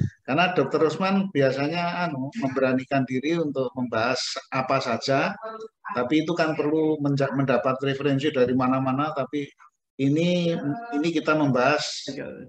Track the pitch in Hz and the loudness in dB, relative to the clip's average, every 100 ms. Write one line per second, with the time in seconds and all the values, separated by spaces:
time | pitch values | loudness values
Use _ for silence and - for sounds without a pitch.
0 | - - - 143 180 180 135 151 156 - | -4 -4 -2 0 2 2 0 2 2 2
1 | 190 196 190 139 135 131 147 170 175 175 | 0 2 0 2 2 2 -2 -2 -2 -2
2 | 175 135 135 226 135 131 131 127 131 139 | -4 -4 -6 -4 -4 0 0 0 0 0
3 | 127 127 147 170 151 135 123 127 123 113 | 0 -2 -2 -2 -2 -2 -4 -4 -4 0
4 | 117 127 - - - 135 127 135 127 113 | 0 0 -4 -8 -4 -2 0 0 0 -2
5 | - 135 175 202 - - - _ - 123 | 0 2 0 -4 -12 -14 -16 _ -8 -4
6 | 123 156 156 170 156 156 147 156 156 151 | 0 0 2 0 0 0 0 0 0 0
7 | 143 139 135 131 135 123 131 131 139 135 | 0 0 0 0 2 2 2 0 -2 0
8 | 143 135 151 131 123 127 127 131 135 131 | 0 0 0 2 2 4 2 2 0 0
9 | 156 147 127 147 143 - - _ _ - | -2 -2 -4 -6 -8 -12 -20 _ _ -2
10 | 135 151 175 180 170 165 143 139 - 147 | 2 4 2 2 2 0 -2 -4 -4 -2
11 | 170 156 151 156 143 127 127 147 - - | 0 0 2 2 4 4 4 2 0 -8
12 | - - 135 - | -10 -10 -12 -14